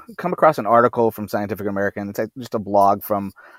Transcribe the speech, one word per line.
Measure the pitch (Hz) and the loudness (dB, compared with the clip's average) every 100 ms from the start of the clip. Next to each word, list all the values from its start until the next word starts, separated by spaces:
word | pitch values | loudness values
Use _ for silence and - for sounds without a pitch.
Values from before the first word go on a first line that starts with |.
| - 220 | -14 -8
come | 180 | -6
across | - 160 151 | 2 2 2
an | 104 | 2
article | 117 120 120 113 | 4 4 2 0
from | - 104 | -2 -6
Scientific | 110 101 104 101 | -6 -6 -6 -6
American. | 98 101 107 101 | -2 -4 -4 -8
It's | 101 | -6
a, | 110 - | -8 -10
just | 117 | -8
a | 117 | -8
blog | 98 101 98 101 | 0 4 4 2
from, | - 101 98 - - | -2 -6 -6 -12 -20